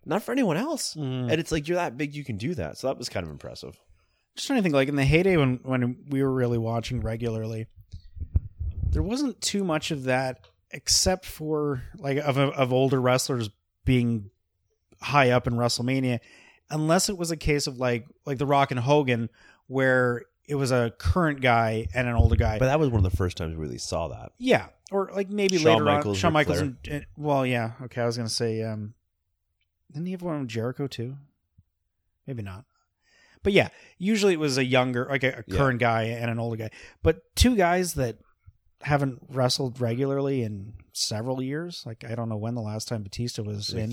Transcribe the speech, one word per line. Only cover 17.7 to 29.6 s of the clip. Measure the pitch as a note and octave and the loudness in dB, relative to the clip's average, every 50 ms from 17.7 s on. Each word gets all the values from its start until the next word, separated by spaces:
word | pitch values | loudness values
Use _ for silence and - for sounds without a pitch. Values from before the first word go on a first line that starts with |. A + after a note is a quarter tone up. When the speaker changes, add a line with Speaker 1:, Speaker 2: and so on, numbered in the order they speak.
| C3 A#2+ | -4 -2
Speaker 2:
like, | B2+ B2 A#2+ A#2 A2 - _ _ - | 0 0 0 0 -4 -8 _ _ -8
like | - C#3+ A#2 | -6 -4 -2
The | C#3+ | 0
Rock | C3+ C#3+ C#3 C#3 - | 2 4 4 4 2
and | C3 B2 | 0 -2
Hogan, | A#2+ C3+ D3 D3+ C#3+ B2+ B2 A#2 A#2 A2 _ _ _ - - _ _ - | 2 4 4 4 4 2 0 0 -2 -6 _ _ _ -20 -20 _ _ -6
where | B2+ C3+ C3 C3 B2+ B2+ B2 B2 A#2+ A#2+ - _ _ _ _ | 0 2 4 4 4 4 4 2 2 -2 -6 _ _ _ _
it | - D3 | -6 -2
was | C#3 C#3 A#2+ | -2 0 2
a | C3 B2 A#2 A#2 - - | 2 2 2 0 -2 -2
current | - - - F#3 E3+ D#3 C#3+ C3+ | 0 0 2 2 2 0 0 2
guy | C3 B2+ A#2 A#2 A2+ A2 A2+ A2 A2+ - - | 2 4 4 4 4 2 0 -2 -4 -4 -2
and | B2+ B2+ B2 | -2 -2 -2
an | A#2 | -2
older | A2+ A#2 A#2 A#2 | 0 0 2 2
guy. | - A#2 A2 G#2+ G#2+ | 2 0 0 0 0
Speaker 1:
But | B2+ | 0
that | C3 C#3 D#3 | 2 2 2
was | D#3+ C3+ | 2 2
one | A#2 G#2 F#2+ | 2 2 0
of | F2+ | 0
the | - | 0
first | - F#2+ F2+ - - | -2 -2 -2 -4 -6
times | F2 D#2+ D#2+ | -8 -6 -6
we | D#2+ | -6
really | D#2 C#2+ A#1+ A#1 | -8 -8 -8 -10
saw | - - - E2 E2 D2+ | -8 -6 -4 -4 -4 -6
that. | - A2 A#2+ - _ - | -8 -12 -16 -18 _ -6
Speaker 2:
Yeah. | B3 C4 A3 A#2 F#2 - _ _ _ - | 0 2 2 2 0 -4 _ _ _ -8
Or, | F#3+ G3 F#3+ - - | -6 -6 -6 -4 -4
like, | G3 G3+ F#3+ | -6 -6 -4
maybe | G3+ G#3 G3+ F#3+ F#3+ | -2 0 0 2 2
Speaker 1:
Shawn | E3+ D#3 D#3+ | 4 6 6
Speaker 2:
later | - - - | 6 6 4
Speaker 1:
Michaels, | - C#3+ D3 D3 G#2+ G2+ - | 4 2 2 2 0 0 2
Speaker 2:
on. | |
Shawn | - E3+ | 2 2
Speaker 1:
Ric | D#3 D3+ D3 - | 4 4 2 2
Speaker 2:
Michaels | F2 - | 0 0
Speaker 1:
Flair. | D#3 C#3 | 0 -2
Speaker 2:
and, | B2 - - - | -4 -8 -10 -10
and, | D3 C#3+ - - - | -8 -10 -10 -12 -14
well, | - D3 D3 C#3+ C3+ C3 | -6 -2 0 0 2 2
yeah. | B2+ B2 A#2 A2+ A2+ A2+ - C3 | 2 0 0 -2 -2 -6 -10 -14
Okay, | A#2 - B2+ | -10 -4 -2
I | A#2 | -2
was | A#2+ A#2 B2 | -2 -2 -2
gonna | A#2 A2 | -4 -4
say, | - - A#2+ A2+ A2 A2 | -2 -2 -2 -2 -2 -2
um, | A2 A2 A2 G#2+ G#2+ G#2 - _ _ _ _ _ _ _ _ _ _ _ _ _ | -4 -4 -6 -6 -8 -10 -12 _ _ _ _ _ _ _ _ _ _ _ _ _